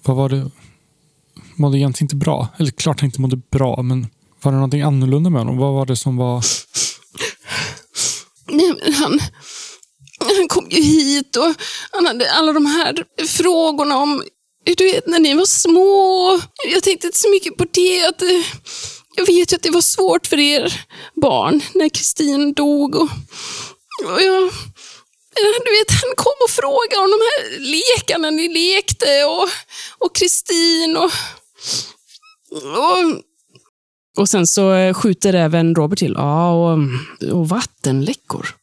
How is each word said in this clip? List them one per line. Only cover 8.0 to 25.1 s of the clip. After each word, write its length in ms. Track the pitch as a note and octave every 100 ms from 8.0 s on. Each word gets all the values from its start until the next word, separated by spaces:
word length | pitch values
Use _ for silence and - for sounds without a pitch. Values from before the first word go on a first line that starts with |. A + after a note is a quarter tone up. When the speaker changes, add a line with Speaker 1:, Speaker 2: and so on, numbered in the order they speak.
| - - - _ -
Speaker 2:
Nej, 280 | D4 F4+ D4+
men 100 | -
han... 260 | C#4 D4+ D4 - - - - - - _ _ - -
Han 300 | F4 G4 F4
kom 220 | F#4 F4+
ju 120 | -
hit 540 | D4 D#4 C#4 C#4+ C#4 B3
och 180 | D#4+ D#4 - - -
han 160 | G#4 F4
hade 240 | A#3 B3
alla 200 | - D#4
de 140 | D#4 D4
här 380 | D#4 D#4+ D4+ - - D#4+
frågorna 680 | - E4+ E4 E4 D4 D4 C4+
om, 260 | D4 C#4+ - _ _ _ - F4
du 80 |
vet, 220 | F#4 F#4 A#4+
när 120 | E4+
ni 160 | D#4
var 120 | C#4+ G4
små. 920 | - E4+ E4 F#4+ G4 F#4+ F#4+ F4+ F#4 - - C5+
Jag 100 | F4+
tänkte 240 | F#4+ F#4 E4+
inte 120 | -
så 120 | A4+
mycket 260 | G4 F4 -
på 80 | E4+
det, 320 | - F4+ F#4
att, 180 | E4+ E4+
eh, 240 | F4+ F4+ E4 - - - - - _ -
jag 100 | F4+
vet 260 | F4 F4
ju 40 | F4+
att 60 |
det 80 | E4+
var 100 | F4
svårt 460 | - - F#4+ F4 -
för 120 | D4+
er 420 | C#4+ D4 F4 - - - -
barn 460 | - D4 C4 B2+ D4+ -
när 140 | F#4 D#4
Kristin 640 | - - - D4 C#4 C#4+
dog 420 | C#4+ D4 D4 C#4+
och, 140 | D4+ D#4 - - - - - - - _ C6+
och 180 | - F#3
jag, 300 | F#4+ F#4+ F#4 - - - - - _